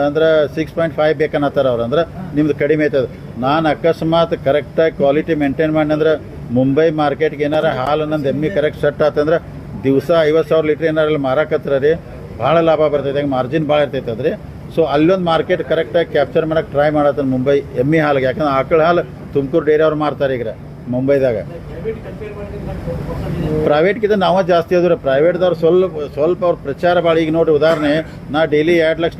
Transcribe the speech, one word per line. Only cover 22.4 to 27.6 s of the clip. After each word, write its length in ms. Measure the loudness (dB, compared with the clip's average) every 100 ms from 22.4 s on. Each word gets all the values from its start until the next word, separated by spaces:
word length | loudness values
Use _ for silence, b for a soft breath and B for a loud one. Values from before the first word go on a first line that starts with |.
| -12 -10 -10 -10 -8 -8 -8 -8 -6 -4 -2 0 2
ಪ್ರೈವೇಟ್ಗಿಂತ 480 | 2 2 0 0 0
ನಾವೇ 180 | 2 2 2
ಜಾಸ್ತಿ 220 | 0 2 2
ಆದ್ರೆ 160 | 2 2 0
ಪ್ರೈವೇಟ್ದವ್ರು 500 | 2 2 2 0 2
ಸ್ವಲ್ಪ, 400 | 2 2 2 -2 -8 -2
ಸ್ವಲ್ಪ 260 | 0 0 0
ಅವ್ರ 80 | -2 -4
ಪ್ರಚಾರ 320 | -2 0 2 2
ಭಾಳ. 100 | 2
ಈಗ 80 | 2 2
ನೋಡಿ 140 | 4
ಉದಾಹರಣೆ, 320 | 4